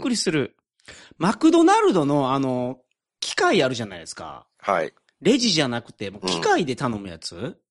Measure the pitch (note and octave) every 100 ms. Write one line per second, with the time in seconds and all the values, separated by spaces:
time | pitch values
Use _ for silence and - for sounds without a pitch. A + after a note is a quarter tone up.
0 | C#4 A#3 - D#3 B2 _ _ _ - -
1 | - - E3 - - E4+ E4+ A4 G4+ F#3+
2 | C#3+ D3 C3 C#3 C3+ B2 B2 C3 _ _
3 | _ - - - F4+ A#3 - A#2 G#2+ F2
4 | D#2+ - D#2 C#2 - _ - F2+ D2+ -
5 | _ _ F3+ C4 A#3+ D#3+ C3 A#2 - -
6 | G2+ G2 - - G#4+ F4+ C#3+ B2 C3+ G#2+
7 | G2 E2 - E2+ C3 - _